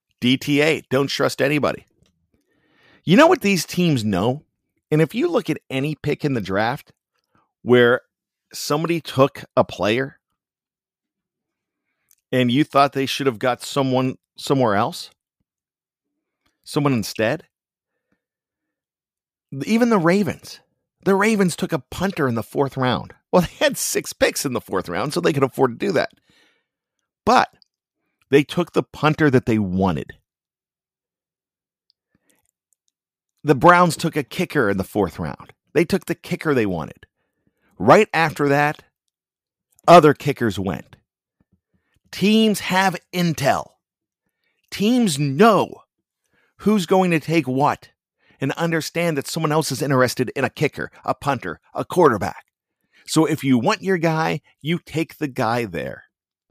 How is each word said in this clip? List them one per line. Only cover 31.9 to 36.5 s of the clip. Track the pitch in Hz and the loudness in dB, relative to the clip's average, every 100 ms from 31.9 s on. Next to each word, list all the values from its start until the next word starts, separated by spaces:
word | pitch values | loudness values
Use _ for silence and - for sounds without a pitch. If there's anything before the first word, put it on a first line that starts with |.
| _ _ _ _ _ _ _ _ _ _ _ _ _ _ _ | _ _ _ _ _ _ _ _ _ _ _ _ _ _ _
The | 143 | 0
Browns | 143 160 175 180 - | 4 6 6 4 0
took | 165 156 | -4 -4
a | |
kicker | 135 - 175 151 110 | -6 -6 -4 0 0
in | 98 | 0
the | |
fourth | 95 107 92 - | -2 -2 -2 -4
round. | 80 - - _ _ | -10 -12 -18 _ _
They | - | -2
took | 170 185 - | 0 -2 -4
the | 165 | -12
kicker | - 175 165 | -10 -6 -2